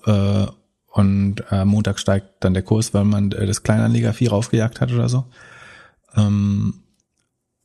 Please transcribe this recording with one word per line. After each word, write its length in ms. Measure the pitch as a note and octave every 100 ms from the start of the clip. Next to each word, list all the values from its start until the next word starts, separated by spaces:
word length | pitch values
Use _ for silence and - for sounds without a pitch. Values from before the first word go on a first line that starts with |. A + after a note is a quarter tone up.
| -
äh, 400 | G2+ G2 G2+ G2+ - _ _ _
und, 520 | - G2 G2 G2 G2+ -
äh, 120 | G2
Montag 360 | G2 G#2 G#2 G2+
steigt 440 | - G2 - _
dann 100 | F#2
der 100 | F#2
Kurs, 300 | F2+ A2 A2
weil 120 | G2+ G2+
man, 260 | G2+ G2+
äh, 140 | G2+ G2+
das 180 | G2+
Kleinanleger-Vieh 640 | - A2 A2 A#2 A2+ - A#2+
raufgejagt 540 | G#2 A2+ A#2 A2 -
hat 100 | B2+
oder 160 | A#2+ A#2+
so. 160 | B2 B2+ - - - - - - _ _ -
Ähm, 640 | G#2 G2+ G2+ G2+ G#2+ - _ _ _ _ _ _ _ _